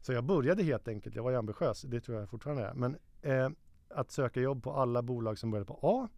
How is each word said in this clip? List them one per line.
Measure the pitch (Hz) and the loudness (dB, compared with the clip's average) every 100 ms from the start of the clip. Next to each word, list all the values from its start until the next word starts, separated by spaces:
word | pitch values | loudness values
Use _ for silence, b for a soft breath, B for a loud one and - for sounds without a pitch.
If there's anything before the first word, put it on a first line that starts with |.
Så | - | -2
jag | 123 | -2
började | 123 185 131 185 | 4 4 4 4
helt | 170 117 - | 2 0 -2
enkelt, | 107 113 110 | -8 -6 -4
jag | |
var | 120 | 0
ju | 127 | 0
ambitiös, | 107 104 156 107 | 0 0 0 0
det | 139 120 | -4 -6
tror | - 113 | -4 -6
jag | 101 | -6
fortfarande | 117 - 143 | -8 -6 -4
är, | 101 | -4
men, | 131 123 156 - - | 0 -2 -2 -12 -8
eh, | 147 131 131 156 - - - | 0 2 2 -2 -16 -20 -10
att | - 127 | -4 -4
söka | - 127 - | 0 0 2
jobb | 127 135 | 0 0
på | 135 | -2
alla | 143 127 120 | 0 2 2
bolag | 120 123 113 107 | 0 -2 -2 -2
som | 113 | -2
började | 107 98 | -2 -4
på | - | 0
A | 151 240 247 | 2 2 0